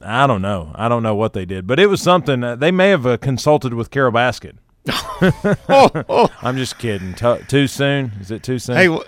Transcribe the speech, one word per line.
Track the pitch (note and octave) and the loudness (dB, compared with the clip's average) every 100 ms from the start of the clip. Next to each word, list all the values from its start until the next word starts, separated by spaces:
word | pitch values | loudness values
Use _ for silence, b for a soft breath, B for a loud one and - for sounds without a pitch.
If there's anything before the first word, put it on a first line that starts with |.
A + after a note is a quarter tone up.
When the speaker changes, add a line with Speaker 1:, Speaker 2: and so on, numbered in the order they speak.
Speaker 1:
I | F2+ A#2 C#3 | -6 0 2
don't | G#2+ | 2
know. | G2 G2+ D#2+ | -2 -4 -6
I | C#2 A2+ | -6 -2
don't | A#2+ | 0
know | A2+ G#2 | 0 0
what | A2 | -2
they | G#2 | -4
did, | F2+ F#2+ F#2 | -8 -8 -2
but | C3+ | 2
it | G3+ | 4
was | G3 | 2
something. | F3 F3+ D3 B2+ | 2 2 2 -2
Uh, | A#2+ A#2+ | -2 -2
they | D3+ | 0
may | F#3 F#3+ | 2 4
have, | F#3 B2 | 4 2
uh, | B2+ | 0
consulted | C#3 B2+ - D3+ C3 | -2 -2 2 2 0
with | A#2 A2+ | -6 -4
Carole | C#3 C3 | 0 0
Baskin. | A2+ B2 A#2+ - - _ _ - | 2 0 -2 -12 -20 _ _ -8
<laughs> | - - - | -8 -8 0
Speaker 2:
<laughs> | F#3 - G#3 G3 - | 0 2 -2 -2 2
Oh, | C4+ A#3+ E3 B2+ | 6 6 2 -2
oh. | - A3 - | 2 2 0
Speaker 1:
I'm | B2 C3 | -6 -4
just | B2+ - | -6 -6
kidding. | A#2 G2+ F#2 | -6 -6 -6
T-, | F2 A#2+ A#2 - | -2 0 -2 0
too | C#3 C#3 | 0 0
soon? | - C#3 C#3+ C3 G#2 | 0 -2 0 -4 -8
Is | F#2+ | -12
it | A2 | -10
too | - B2+ | -6 -6
soon? | - B2 | -2 2
Speaker 2:
Hey, | F#3 | 2
w-, | D#3+ | 2